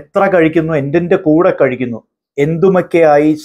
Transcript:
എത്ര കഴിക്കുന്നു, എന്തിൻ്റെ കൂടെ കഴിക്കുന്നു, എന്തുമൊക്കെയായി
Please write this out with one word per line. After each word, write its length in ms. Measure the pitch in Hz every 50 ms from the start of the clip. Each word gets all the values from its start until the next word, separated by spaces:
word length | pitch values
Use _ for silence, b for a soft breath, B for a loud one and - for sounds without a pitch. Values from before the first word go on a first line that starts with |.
എത്ര 220 | - _ - 196 196 196 190
കഴിക്കുന്നു, 380 | 175 160 156 156 170 156 160 160 147
എന്തിൻ്റെ 360 | 135 143 143 175 175 170 190 185 -
കൂടെ 260 | 156 151 160 180 185 175 -
കഴിക്കുന്നു, 400 | 147 131 120 113 127 120 117 107 - _ _ _ _ _ _ - 143
എന്തുമൊക്കെയായി 840 | 156 165 165 170 190 180 180 175 - - 170 165 151 147 147 151 156 151 151